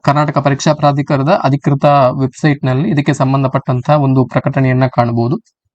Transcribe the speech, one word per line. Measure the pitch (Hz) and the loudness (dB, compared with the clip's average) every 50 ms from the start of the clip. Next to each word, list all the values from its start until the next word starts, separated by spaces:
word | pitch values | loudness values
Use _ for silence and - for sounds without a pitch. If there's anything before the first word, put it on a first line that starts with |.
ಕರ್ನಾಟಕ | - 147 139 147 151 147 143 143 | -2 -2 0 0 0 -2 -2 0
ಪರೀಕ್ಷಾ | 143 143 139 135 - 165 | 0 0 0 0 0 0
ಪ್ರಾಧಿಕಾರದ | 147 - - 143 139 143 139 - 151 135 135 151 196 - - | 0 2 2 0 0 0 -2 -2 -2 -2 0 0 0 0 0
ಅಧಿಕೃತ | 131 139 143 - 151 143 139 - 139 143 143 131 123 127 139 | 0 -2 0 0 -2 0 2 2 2 4 4 2 2 0 0
ವೆಬ್ಸೈಟ್ | 131 131 - - - 156 131 147 - | -4 -4 -4 -2 0 0 0 0 -2
ನಲ್ಲಿ | 131 127 131 160 220 | -2 -2 -2 -2 -2
ಇದಕ್ಕೆ | 165 139 123 - | 0 0 0 0
ಸಂಬಂಧಪಟ್ಟಂತಹ | 135 - 139 131 135 135 135 127 127 135 - - 127 123 - - 147 151 | 0 0 0 0 0 0 0 0 -2 -4 -4 -4 -4 -4 0 0 0 2
ಒಂದು | 139 135 131 131 123 | 2 2 2 0 0
ಪ್ರಕಟಣೆಯನ್ನ | - - 131 - 139 139 139 135 131 127 127 131 | 0 -2 -4 -4 -2 -2 0 0 0 2 0 0
ಕಾಣಬಹುದು. | 131 - 127 120 120 117 117 117 120 156 226 - _ _ _ _ _ _ | -2 0 -2 -2 0 0 -2 -2 -2 -2 -6 -8 _ _ _ _ _ _